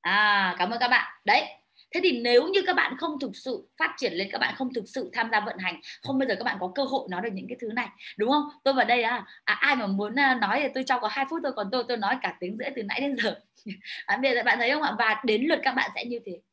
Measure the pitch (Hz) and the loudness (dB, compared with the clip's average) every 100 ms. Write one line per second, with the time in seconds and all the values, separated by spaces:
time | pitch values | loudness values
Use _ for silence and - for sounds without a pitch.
0 | 170 202 208 202 190 175 185 233 247 247 | 2 4 4 4 4 2 0 2 4 4
1 | - - - 233 - - _ _ _ 339 | 2 -6 2 2 2 -12 _ _ _ 0
2 | 370 247 240 240 311 392 370 359 - 254 | 2 2 6 6 6 2 2 2 2 -2
3 | 330 302 262 196 262 220 - _ 330 - | -6 -4 -8 -8 -8 -8 -10 _ -4 -2
4 | 233 170 196 233 - - 262 240 190 269 | -4 -2 -4 -2 -2 -2 -4 -4 -6 -8
5 | 196 233 226 262 233 185 185 175 - - | -6 -4 0 0 -2 -6 -6 -6 -14 -14
6 | - 262 262 190 208 190 190 233 269 262 | -4 -2 0 0 -2 -4 -4 -2 -2 -2
7 | - 180 226 190 202 247 226 226 226 - | -4 -6 -6 -8 -10 -10 -6 -6 -6 -10
8 | - - 220 294 294 - 269 262 220 247 | -18 -4 2 2 0 -2 0 2 4 4
9 | 226 240 - - - 208 269 269 208 196 | 2 -2 -6 -10 -2 0 2 2 0 -2
10 | 208 240 277 247 208 233 277 262 262 247 | 0 4 4 4 2 2 0 -2 0 0
11 | 214 - 269 320 277 247 196 254 240 240 | 0 -2 -2 -2 -4 -4 -2 -2 -2 -2
12 | 202 262 190 - 180 220 277 269 202 - | 0 0 -2 -6 -8 -6 -6 -6 -6 -2
13 | 277 254 220 - _ _ - 196 - - | -2 0 -2 -4 _ _ -14 -14 -12 -14
14 | - 180 262 240 226 220 233 294 294 226 | -2 2 2 2 2 2 2 2 0 2
15 | 226 214 247 214 277 320 269 247 202 - | 2 2 0 0 2 2 0 0 -2 -4
16 | 240 240 208 175 _ | -8 -8 -10 -14 _